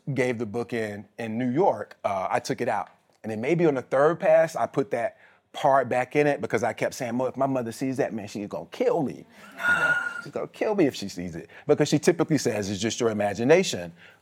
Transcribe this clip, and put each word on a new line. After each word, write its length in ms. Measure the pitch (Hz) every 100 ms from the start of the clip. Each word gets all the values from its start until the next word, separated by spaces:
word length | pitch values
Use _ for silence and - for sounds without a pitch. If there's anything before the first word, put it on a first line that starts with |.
| -
gave 240 | 131 127 113
the 80 | 110
book 280 | 117 113
in, 320 | 117 107 104 107 -
in 220 | 113 113
New 100 | 127
York, 480 | 135 190 107 - -
uh, 240 | 110 95 92
I 100 | 120
took 220 | - 123
it 60 | 120
out. 200 | 104 - _ _ _
And 80 | 113
then 100 | 110
maybe 240 | 131 170 165
on 80 |
the 80 | 131
third 380 | - 135 151 170
pass, 360 | 180 160 160 -
I 120 | 117
put 240 | 143 -
that 260 | 123 110 - _ _ _
part 340 | - 147 135 123
back 280 | 127 127 147
in 100 | 147
it 160 | 143
because 220 | 113 113
I 100 | 113
kept 220 | - 117 -
saying, 200 | 120 120
"Well, 100 | 127
if 80 | 127
my 80 | 135
mother 260 | 131 113
sees 260 | - 135 127
that, 140 | 117
man, 160 | 107 101
she's 200 | 107 101
gonna 180 | 78 85
kill 320 | - - 170
me. 200 | 120 71 - - - -
You 180 | 1077 1077
know, 180 | 1077 1077 1077 1077
she's 80 | 1077
gonna 160 | - -
kill 260 | - 226
me 140 | 202 139
if 80 | -
she 120 | 98
sees 280 | 87 90 82
it." 120 | - - -
Because 200 | 147 147
she 120 | 151
typically 400 | - 170 143 143
says, 320 | 120 107 98
"It's 100 | 98
just 180 | 110 -
your 120 | 117
imagination," 840 | 104 101 101 123 175 190 95 87 - - _